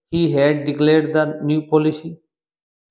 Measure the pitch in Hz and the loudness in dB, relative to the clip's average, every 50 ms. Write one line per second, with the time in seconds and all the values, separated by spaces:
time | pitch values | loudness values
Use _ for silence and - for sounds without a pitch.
0 | _ _ 165 170 170 156 143 139 139 147 151 147 135 147 143 143 151 151 156 156 | _ _ -2 0 0 0 2 2 2 2 2 0 -2 -6 -2 0 2 4 4 2
1 | 151 147 - 156 156 151 151 - 151 147 151 156 156 - 156 156 151 156 151 - | 2 0 0 0 -2 -2 -4 -6 -4 -2 -2 -2 -2 0 0 0 0 0 -4 -4
2 | - 165 165 - _ _ _ _ _ _ _ _ _ _ _ _ _ _ | -12 -14 -16 -16 _ _ _ _ _ _ _ _ _ _ _ _ _ _